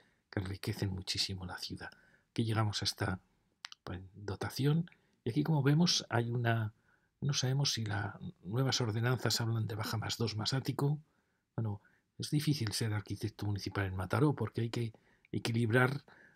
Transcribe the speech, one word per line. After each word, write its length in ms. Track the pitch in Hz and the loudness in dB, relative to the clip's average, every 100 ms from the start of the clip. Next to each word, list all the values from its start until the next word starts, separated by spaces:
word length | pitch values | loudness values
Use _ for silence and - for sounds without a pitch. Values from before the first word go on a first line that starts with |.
| _ _ _ | _ _ _
que 100 | 107 | -4
enriquecen 500 | 95 98 - 104 101 | -4 -6 -6 -2 -2
muchísimo 540 | 92 92 - - 92 90 | -2 -4 -2 -2 -4 -8
la 120 | - | -8
ciudad. 340 | - - - - _ _ _ | -10 -10 -12 -16 _ _ _
Aquí 140 | - 113 | -2 0
llegamos 360 | 110 107 - | 2 0 0
a 40 | - | -4
esta, 340 | - 95 92 _ _ _ _ - - | -2 -2 -4 _ _ _ _ -18 -14
pues, 160 | - 92 95 101 | -12 -12 -12 -10
dotación 720 | 101 95 107 - 139 160 170 - _ _ | -6 -4 -4 0 2 2 0 -8 _ _
y 60 | - | -2
aquí, 140 | 147 | 0
como 180 | 147 156 | 2 4
vemos, 440 | 131 151 175 - - | 6 6 6 2 2
hay 220 | 117 117 | 2 2
una, 420 | 120 117 113 107 - _ _ _ _ | 2 2 2 0 -6 _ _ _ _
no 120 | 139 | -2
sabemos 400 | 143 127 135 139 | 0 0 2 0
si 120 | - 110 | 0 -2
las 300 | 104 104 - 92 - | -2 -4 -6 -12 -12
nuevas 380 | 85 117 135 - | -4 0 2 0
ordenanzas 600 | 117 107 120 127 117 - | 0 0 2 2 2 0
hablan 260 | 113 113 110 | 0 0 -2
de 80 | 107 | -4
baja 220 | 110 107 | -4 -4
más 200 | - - | -2 -2
dos 180 | 117 104 | -2 -2
más 180 | 107 | -2
ático. 440 | 135 131 120 143 147 - _ _ _ _ - | -2 0 0 0 0 -6 _ _ _ _ -4
Bueno, 260 | 110 101 _ _ _ - | -2 -4 _ _ _ -10
es 140 | 117 | -2
difícil 400 | 147 151 139 110 | 0 2 0 0
ser 220 | - 113 | -2 -2
arquitecto 520 | 107 - 104 107 - 104 | -2 -4 -4 -6 -4 -2
municipal 400 | 98 101 101 95 | -2 -2 -2 -2
en 100 | 92 | -2
Mataró 380 | 92 110 151 | 0 4 4
porque 280 | 123 113 - | 2 -2 -2
hay 80 | 113 | -2
que 240 | 120 113 - _ _ _ | -2 -4 -8 _ _ _
equilibrar 720 | 117 - 117 117 123 127 135 - - - | -4 0 0 4 6 4 2 -8 -20 -20